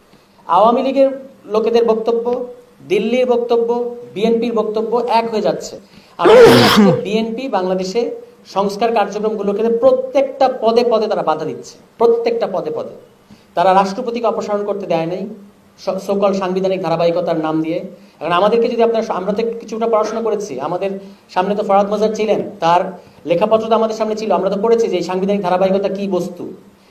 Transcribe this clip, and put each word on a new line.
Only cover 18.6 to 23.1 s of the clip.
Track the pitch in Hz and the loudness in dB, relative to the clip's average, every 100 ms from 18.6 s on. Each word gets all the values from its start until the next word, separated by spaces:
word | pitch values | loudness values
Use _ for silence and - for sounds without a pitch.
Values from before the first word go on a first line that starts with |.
| 240 | 0
যদি | 233 | 2
আপনার, | 233 226 - | 0 0 -2
আমরা | 175 185 | -4 -4
তো | 196 226 - | -2 -4 -6
কিছুটা | - 220 226 | -10 -6 0
পড়াশোনা | 214 214 226 | 0 0 -2
করেছি, | 226 202 - 127 | -4 -4 -6 -8
আমাদের | 147 180 196 196 - - _ | -6 -4 -4 -6 -12 -20 _
সামনে | 185 185 | -2 -2
তো | 202 | -2
ফরহাদ | 196 196 202 | 2 2 2
মাজার | 208 214 | 0 0
ছিলেন, | 214 214 190 - - | 0 0 0 -4 -4
তার | 165 175 190 - - | 2 2 0 -8 -18